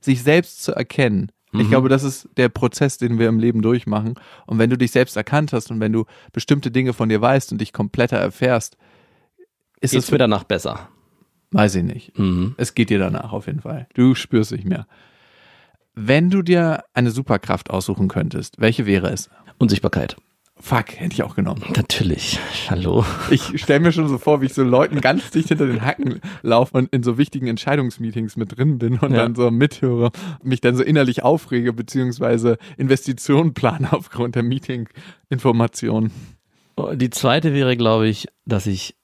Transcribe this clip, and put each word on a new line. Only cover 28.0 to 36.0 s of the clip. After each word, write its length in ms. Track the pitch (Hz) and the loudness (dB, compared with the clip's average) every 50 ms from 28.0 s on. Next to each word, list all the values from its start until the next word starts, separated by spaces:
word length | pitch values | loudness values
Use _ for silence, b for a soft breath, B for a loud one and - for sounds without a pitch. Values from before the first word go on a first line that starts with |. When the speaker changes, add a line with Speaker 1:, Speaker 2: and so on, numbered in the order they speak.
| 120 113 104 120 113 107 - | -8 -6 -6 -6 -6 -6 -6
Speaker 1:
mit 220 | - 117 95 - 117 | -6 -8 -8 -4 0
drin 200 | 131 151 147 127 | 0 0 2 2
bin 200 | 117 117 123 120 | 0 0 0 0
und 140 | - 139 131 | 0 2 4
Speaker 2:
Ja. 100 | 117 117 | 4 4
Speaker 1:
dann 120 | 117 117 | 2 2
so 160 | 117 123 120 | 2 2 2
mithöre, 600 | 113 117 139 147 - - - 131 123 117 117 120 - B 196 185 160 135 - | 4 4 2 2 2 0 0 0 2 2 2 0 0 B -12 -12 -12 -10 -4
mich 180 | 131 131 123 | -2 -2 2
dann 160 | - 123 123 | 2 2 4
so 60 | 123 131 | 4 2
innerlich 400 | - 156 151 139 127 120 - - | 4 4 4 4 2 0 2 2
aufrege, 500 | 123 156 160 - - 135 123 117 123 117 | 2 2 2 0 -2 -2 0 0 0 -2
beziehungsweise 840 | 113 117 - - 139 127 127 120 123 127 120 117 117 113 120 117 113 B B 160 | -4 -8 -6 -2 -2 -2 -2 -2 -2 0 0 0 2 2 2 0 0 B B -8
Investitionen 800 | B 135 131 135 131 - - 131 - - - 143 139 165 165 131 | B 2 2 2 2 0 -6 -8 -8 0 2 2 4 4 2 -2
plane 360 | - - 117 - 156 139 - - | 0 -2 -2 0 0 -2 -2 -2
aufgrund 400 | - - - - - 120 120 117 | -2 -4 -6 -6 -6 -4 -4 -2
der 80 | 127 120 120 127 135 - - 127 123 117 110 B B B B B B B _ | -2 -2 -2 -2 -4 -6 -8 -8 -8 -8 -10 B B B B B B B _
Meeting-Informationen. 800 | 151 127 - 131 117 117 117 113 _ - - 110 110 110 | -6 0 2 2 2 4 2 0 _ -4 -4 -2 0 0